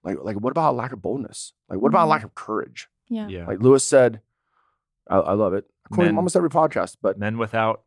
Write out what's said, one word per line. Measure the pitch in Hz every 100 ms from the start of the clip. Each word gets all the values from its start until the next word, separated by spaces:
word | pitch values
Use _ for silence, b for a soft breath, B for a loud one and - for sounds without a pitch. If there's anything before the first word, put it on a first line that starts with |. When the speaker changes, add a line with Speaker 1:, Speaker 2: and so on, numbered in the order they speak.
Speaker 1:
Like, | 87 71
like, | 85 101
what | 123
about | 143 156
a | 123
lack | 127
of | 127
boldness? | 92 123 101 - - _ _
Like, | 95
what | 131
about | 208
a |
Speaker 2:
Mm-hmm. | 160
Speaker 1:
lack | 156
of | 107
courage? | - - 107 - - - _ _
Speaker 2:
Yeah. | 226 208
Speaker 3:
Yeah. | 92 87
Speaker 1:
Like | 98
Lewis | 127 135
said, | - 139 123 110 _ _ _ _ _ _ _ _ -
I, | 95
I | 78
love | 101 101
it. | 98 - _
I | _
quote | - 175
him |
Speaker 3:
Men | 160
Speaker 1:
almost | 175
every | 180 165
podcast, | 165 156 107 92 -
but | 101 98
Speaker 3:
Men | 104 113
without | 110 113 110 110